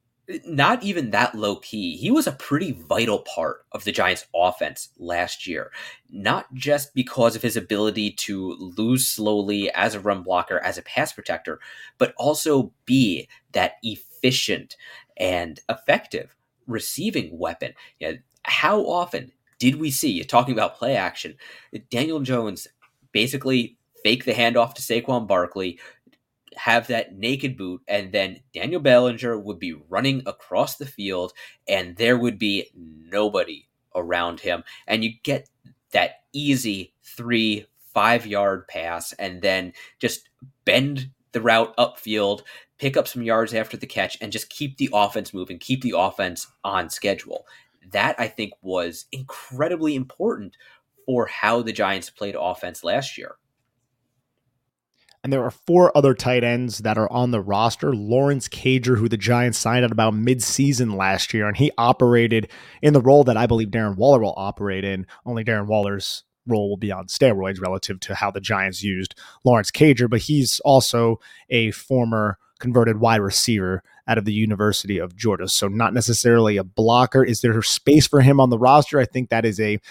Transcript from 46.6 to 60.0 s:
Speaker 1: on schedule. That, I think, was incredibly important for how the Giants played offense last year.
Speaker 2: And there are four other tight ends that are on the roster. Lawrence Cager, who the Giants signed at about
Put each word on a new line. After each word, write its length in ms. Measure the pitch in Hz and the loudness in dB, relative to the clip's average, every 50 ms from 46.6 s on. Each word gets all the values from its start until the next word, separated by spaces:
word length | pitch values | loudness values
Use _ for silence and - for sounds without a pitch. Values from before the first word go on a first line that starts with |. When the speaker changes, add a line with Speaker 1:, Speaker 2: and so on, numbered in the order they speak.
| - | -8
Speaker 1:
on 260 | 98 98 92 87 80 | -6 -4 -4 -4 -6
schedule. 560 | - - - 101 98 - - - - - - _ - - _ _ _ _ _ 95 | -10 -6 -4 -4 -4 -4 -6 -12 -14 -14 -14 _ -20 -20 _ _ _ _ _ -6
That, 240 | - 101 104 147 - - | -2 0 0 0 0 -2
I 80 | 117 110 | -6 -6
think, 260 | - - 110 101 - _ | -6 -8 -10 -10 -10 _
was 440 | _ 92 92 90 87 85 80 - - - | _ -4 -4 -2 -4 -4 -8 -12 -16 -16
incredibly 840 | - 139 131 - - - - - 131 127 147 165 180 165 160 151 147 | -14 -14 -14 -14 -16 -18 -18 -16 -6 -4 -2 -2 -2 -2 -2 -2 -2
important 600 | 135 127 131 - _ 175 226 - - 104 90 - _ _ - - _ _ _ _ _ _ | -2 -6 -8 -8 _ -4 -2 -2 -4 -8 -14 -18 _ _ -20 -20 _ _ _ _ _ _
for 200 | - 127 120 110 | -2 -2 -2 -2
how 360 | - - - - 107 117 120 | -2 -4 -2 0 0 2 0
the 120 | 117 110 104 | -2 -4 -4
Giants 360 | 107 104 95 98 95 87 - | -2 -2 -2 -2 -4 -6 -12
played 260 | - _ 104 101 98 - | -12 _ -10 -8 -6 -6
offense 440 | - 90 90 - - 90 87 - - | -4 -4 -4 -6 -8 -12 -12 -8 -4
last 340 | 85 98 131 135 - - - | -2 -2 -2 -2 -4 -10 -14
year. 180 | - - - - _ _ _ _ _ _ _ _ _ _ _ _ _ _ _ _ _ _ _ _ _ _ _ _ _ _ _ _ _ _ _ _ _ _ _ _ - | -16 -18 -20 -20 _ _ _ _ _ _ _ _ _ _ _ _ _ _ _ _ _ _ _ _ _ _ _ _ _ _ _ _ _ _ _ _ _ _ _ _ -4
Speaker 2:
And 100 | 131 139 | -2 -2
there 100 | 135 117 | 0 0
are 80 | 120 | -2
four 440 | - - _ - 170 180 180 - - 147 | -6 -8 _ 2 6 6 6 8 6 6
other 160 | 139 139 127 | 6 6 4
tight 320 | - - 127 127 123 117 | 4 2 2 2 2 2
ends 320 | 120 120 123 127 120 107 - | 2 2 0 -2 -4 -6 -4
that 180 | 107 113 107 110 | -2 -2 0 2
are 140 | 110 101 | 0 0
on 200 | 120 123 123 123 | 0 0 0 2
the 100 | 120 107 | 0 -2
roster. 520 | 92 98 98 101 113 117 - - - 147 135 | -2 0 0 2 2 0 0 0 -2 -2 -2
Lawrence 540 | 104 104 104 117 131 139 143 143 135 - - | -2 -2 0 2 2 4 2 0 -2 -4 -8
Cager, 500 | - - - 135 131 131 117 123 127 104 | -12 -2 2 2 2 4 4 4 2 4
who 120 | 110 120 | 4 2
the 80 | 113 104 | 0 0
Giants 400 | 95 110 120 120 123 123 110 - | 2 2 2 4 4 2 0 0
signed 260 | - 113 117 123 127 | 0 2 2 4 2
at 80 | 117 | 2
about 220 | 110 110 | 4 2